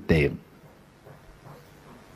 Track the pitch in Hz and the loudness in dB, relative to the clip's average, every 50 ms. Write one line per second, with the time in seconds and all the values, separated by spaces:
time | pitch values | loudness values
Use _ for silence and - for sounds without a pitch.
0 | - - - 78 71 69 - - - - - - - - - - - - - - | 0 0 2 2 2 0 -2 -4 -14 -18 -20 -20 -20 -20 -20 -20 -20 -20 -20 -20
1 | - - - - - - - - - 127 139 - - - - - - - - - | -20 -20 -20 -20 -20 -20 -20 -20 -20 -20 -20 -20 -20 -20 -20 -20 -20 -20 -20 -20
2 | - - - | -20 -20 -20